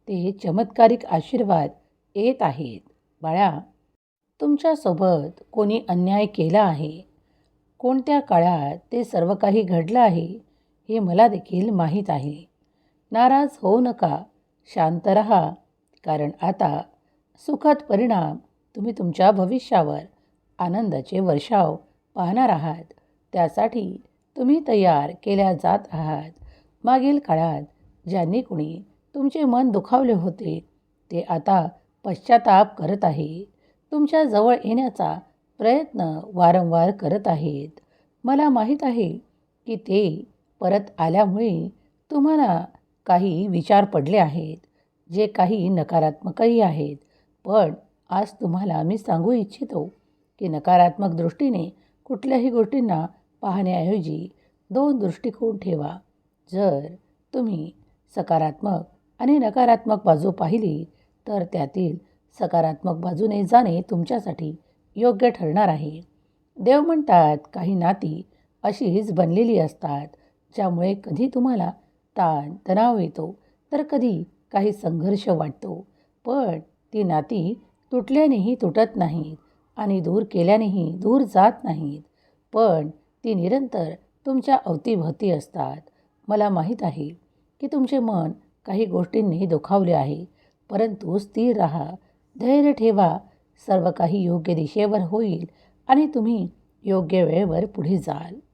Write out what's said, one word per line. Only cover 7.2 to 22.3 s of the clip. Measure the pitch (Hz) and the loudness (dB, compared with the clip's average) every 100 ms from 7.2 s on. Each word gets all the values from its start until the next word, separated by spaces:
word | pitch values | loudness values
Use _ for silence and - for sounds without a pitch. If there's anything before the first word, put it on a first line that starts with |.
| _ _ _ _ _ _ | _ _ _ _ _ _
कोणत्या | 247 262 254 294 | -2 0 2 0
काळात | 277 175 170 170 143 165 _ | 2 2 4 0 -4 -8 _
ते | 240 | -6
सर्व | 233 190 170 | -4 -2 0
काही | 202 202 202 | 0 2 2
घडलं | 196 175 165 240 | 2 0 0 4
आहे, | 233 170 165 208 _ _ _ _ _ | 4 2 -4 -10 _ _ _ _ _
हे | 220 | -2
मला | 190 175 233 | 0 4 4
देखील | 196 - 180 208 | 4 -6 -4 -2
माहीत | 202 160 180 202 | 0 0 -2 -2
आहे. | 147 139 151 170 _ _ _ _ _ _ | -4 -4 -10 -18 _ _ _ _ _ _
नाराज | 220 247 269 285 - | 2 4 4 0 -2
होऊ | 196 220 | 0 2
नका, | 247 240 175 139 185 _ _ _ _ | 2 0 -2 -4 -10 _ _ _ _
शांत | - 160 170 202 | -2 0 0 2
रहा, | 196 214 208 156 175 _ _ _ _ | 2 4 2 2 -6 _ _ _ _
कारण | - 156 147 - | -6 -4 -4 -4
आता | 175 185 165 147 - _ _ _ _ _ | -4 -2 -2 -2 -8 _ _ _ _ _
सुखद | - 294 302 294 294 | -6 0 2 2 2
परिणाम | 202 240 208 160 151 _ _ _ - | 0 2 0 0 -6 _ _ _ -8
तुम्ही | 208 220 | -8 -4
तुमच्या | 175 165 190 | -4 2 4
भविष्यावर | 202 185 254 - 214 151 147 - _ _ _ _ _ | 4 0 -2 0 0 0 -4 -10 _ _ _ _ _
आनंदाचे | 180 185 226 147 - 185 | -4 -2 -2 -4 -4 -4
वर्षाव | 190 147 - 214 170 170 _ _ _ | 0 0 0 2 2 -2 _ _ _
पाहणार | - 175 | -6 -2